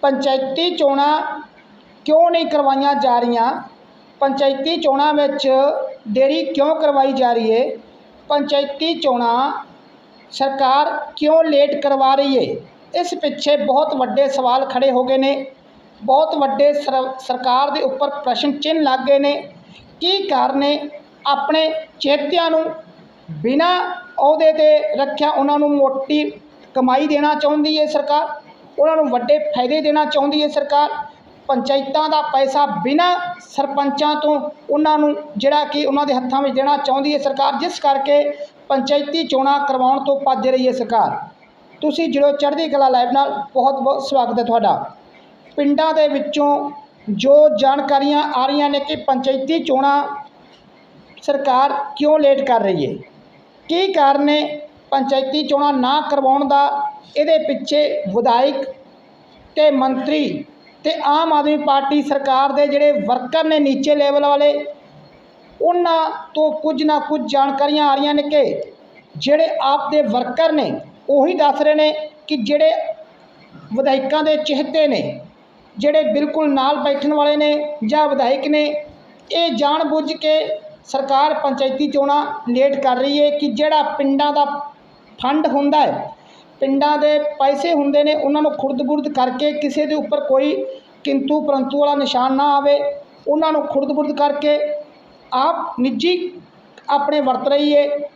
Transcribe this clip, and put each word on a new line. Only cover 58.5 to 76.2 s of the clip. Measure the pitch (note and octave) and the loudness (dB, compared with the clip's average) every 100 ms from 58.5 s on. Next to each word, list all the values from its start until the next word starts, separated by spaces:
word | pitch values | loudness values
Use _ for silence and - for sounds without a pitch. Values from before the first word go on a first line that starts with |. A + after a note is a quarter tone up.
| C4+ C4+ - - - - - - - - - | 0 -8 -12 -20 -20 -20 -20 -20 -20 -12 2
ਤੇ | D4+ | 2
ਮੰਤਰੀ | C#4 C4 C4 C#4 D4+ C4+ F3+ - - - - | 4 0 -2 -2 -2 -2 -4 -10 -20 -20 -8
ਤੇ | D4+ E4 C#4+ | -6 -2 0
ਆਮ | D4 E4 | 0 2
ਆਦਮੀ | D4+ D4 D4+ | 2 2 0
ਪਾਰਟੀ | D4 C#4 C4+ D4 | 2 0 2 0
ਸਰਕਾਰ | C#4+ C#4 C#4 C4 C#4 | 0 -2 0 2 2
ਦੇ | C#4 D4 | 2 0
ਜਿਹੜੇ | C#4+ D4 C4+ G3+ | 2 2 2 0
ਵਰਕਰ | B3 B3 D#4+ | -2 -2 -2
ਨੇ | D#4 D#4 | 0 2
ਨੀਚੇ | C#4 C4+ C#4 D4 | 2 0 0 2
ਲੈਵਲ | C#4+ C#4+ C#4+ | 2 2 2
ਵਾਲੇ, | C#4+ D4 C#4+ - - - - - - - - - - | 2 2 0 -6 -14 -20 -20 -20 -20 -20 -20 -20 -4
ਉਹਨਾਂ | D#4+ F4 F4 E4 D#4+ - - | 0 0 0 0 -2 -6 -10
ਤੋਂ | - D#4 | -2 -2
ਕੁਝ | D4+ D#4 C4+ | 0 -4 -2
ਨਾ | D4+ D4+ | 0 0
ਕੁਝ | D4 D4+ A#3 | -2 -4 -2
ਜਾਣਕਾਰੀਆਂ | C#4 C#4 C4+ C#4+ D4+ D4 | 0 0 0 0 2 2
ਆ | C4+ | 0
ਰਹੀਆਂ | D4 | 0
ਨੇ | D4 | -2
ਕਿ | D4 D4 B3 - - - - - _ D#3 | 0 0 0 -2 -8 -14 -20 -20 _ -10
ਜਿਹੜੇ | B3 D4+ E4 - | 0 2 2 0
ਆਪ | C4+ C#4+ D4+ | 0 0 0
ਦੇ | D4+ | 0
ਵਰਕਰ | B3+ A#3+ A#3+ B3 D#4+ | 0 -2 -4 0 0
ਨੇ | D#4 G#3 - - - - | 2 -2 -6 -12 -20 0
ਉਹੀ | C#4+ C#4+ | 2 2
ਦੱਸ | F#4 D4 C#4 | 2 2 2
ਰਹੇ | D4+ D4+ | 2 2
ਨੇ | D4+ D4+ - - - | 2 0 -8 -14 -6
ਕਿ | D4+ | -4
ਜਿਹੜੇ | G#3+ D4 D#4 - - - - - - - - - - | 0 2 2 0 -4 -10 -14 -20 -20 -20 -20 -20 -8
ਵਿਧਾਇਕਾਂ | A3 C4+ C4+ C4 D4+ | -2 0 0 0 -2
ਦੇ | D#4 D4+ | 0 0
ਚਹੇਤੇ | D4+ C#4 D#4 D#4+ D4+ | 0 -4 -2 0 0
ਨੇ, | A3 D3 - - - - _ - - | 0 -4 -8 -16 -20 -20 _ -20 -4
ਜਿਹੜੇ | C4 D4+ | 0 0
ਬਿਲਕੁਲ | D4 C#4+ | 0 0